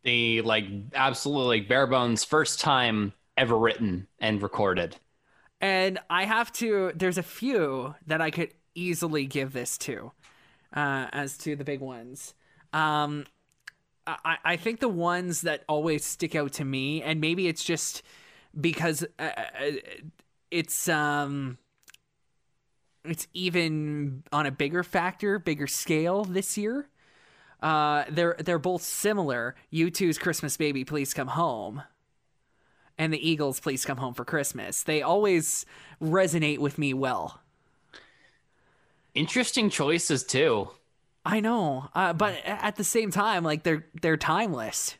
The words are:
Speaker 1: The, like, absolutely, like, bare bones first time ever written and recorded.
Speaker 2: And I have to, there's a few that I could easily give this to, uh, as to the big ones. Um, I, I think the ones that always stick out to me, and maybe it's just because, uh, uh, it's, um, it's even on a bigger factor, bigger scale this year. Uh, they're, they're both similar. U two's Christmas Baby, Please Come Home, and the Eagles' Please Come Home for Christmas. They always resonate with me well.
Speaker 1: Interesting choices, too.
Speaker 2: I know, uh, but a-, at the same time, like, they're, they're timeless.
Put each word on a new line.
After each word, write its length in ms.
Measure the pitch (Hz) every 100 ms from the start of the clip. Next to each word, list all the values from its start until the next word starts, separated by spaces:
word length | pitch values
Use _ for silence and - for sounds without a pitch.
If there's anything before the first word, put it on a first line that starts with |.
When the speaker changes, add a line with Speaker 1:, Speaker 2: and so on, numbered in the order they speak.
Speaker 1:
The, 380 | 127 120 117 113
like, 240 | 113 110 98 101 107 135
absolutely, 640 | 135 123 143 143 123 113
like, 100 | 101
bare 180 | 123 131
bones 380 | 131 120 113 -
first 340 | 151 151 -
time 540 | 156 131 120 110 101 - _ -
ever 200 | 123 117
written 500 | 113 110 110 90 98 _
and 220 | 110 107
recorded. 560 | 95 - 101 92 85 - _ _ _ _ _ _
Speaker 2:
And 360 | 196 190 190 180 -
I 160 | 175 202
have 260 | 220 233
to, 380 | - 233 208 185
there's 240 | 160 185 180
a 60 |
few 720 | 165 - 247 240 156 131 131 147 156
that 140 | 156
I 120 | 160
could 180 | 156 165 _ _ -
easily 520 | 180 165 170 151 135
give 260 | 143 135
this 240 | 131 123 -
to, 340 | - 117 120 _ - _ _ _ _
uh, 340 | 147 143 135 131
as 240 | 143 139 -
to 160 | 165 143
the 80 |
big 160 | 143 139
ones. 540 | 131 123 120 135 - - _ _ _
Um, 500 | 156 156 151 147 147 143 _ _ _ - _ _ _ -
I, 320 | 156 - 165 160
I 100 | 175
think 240 | 190 226
the 80 | 254
ones 540 | 175 170 175 180 160
that 240 | 165 151 -
always 380 | 151 160 151 -
stick 280 | - 165
out 200 | 160 143
to 100 | -
me, 400 | 135 135 135 156
and 160 | 135 156
maybe 300 | 156 175 180
it's 120 | 160
just 420 | - 165 - - - - - - _ 156
because, 460 | 165 156 165 151 170 -
uh, 120 | 156 -
uh, 340 | 110 - 143 147 - - 156 _ _ _ _
it's, 380 | 170 160 - -
um, 720 | 160 147 147 143 143 135 127 _ _ - - _ _ _ _ _ _ _ _ _ _
it's 240 | 160 160 -
even 920 | 180 185 175 165 156 151 147 143 131 -
on 140 | 147 147
a 60 |
bigger 300 | 139 143 170
factor, 580 | 175 190 175 - 208 202
bigger 280 | 175 147 143
scale 560 | - - 156 165 196
this 340 | 202 180 196 -
year. 300 | 208 262 285 _ _ _ _ _ - _
Uh, 440 | 156 156 147 147 143
they're, 280 | 156 170 170
they're 200 | 165 170
both 220 | 185 180
similar. 720 | - - 202 208 156 120 117 - _
U 180 | 160 165
two's 280 | 170 185 151
Christmas 380 | 180 156 151 -
Baby, 300 | 151 139 131
Please 280 | 147 135
Come 140 | - 131
Home, 560 | 139 170 117 95 139 - _ _ _ _ _ _ _ _ _ _ -
and 140 | 160
the 180 | 151 160
Eagles' 300 | 156 147 131
Please 240 | - 135
Come 140 | - 131
Home 160 | 131
for 100 | 120
Christmas. 600 | 120 160 139 123 101 -
They 180 | - 156
always 640 | 139 190 208 175 156 - - - - -
resonate 580 | 160 180 190 165 151 143
with 180 | 143 143
me 160 | 143
well. 480 | 131 135 110 80 - _ _ _ _ _ - - _ _ _ _ _ _ _ _ _ _
Speaker 1:
Interesting 560 | 123 156 247 240 - 208
choices, 540 | - 143 170 - 135
too. 460 | - 127 156 113 95 - _ _ _ _ -
Speaker 2:
I 160 | 214
know, 480 | 214 233 165 131 139
uh, 200 | - 185
but 220 | 165 208 170
a-, 300 | - 202 208
at 120 | 202
the 80 | 202
same 260 | 233 220
time, 320 | 185 208 196
like, 200 | 165 151
they're, 220 | 180 156 - -
they're 140 | 165 160
timeless. 800 | - 170 220 139 110 - -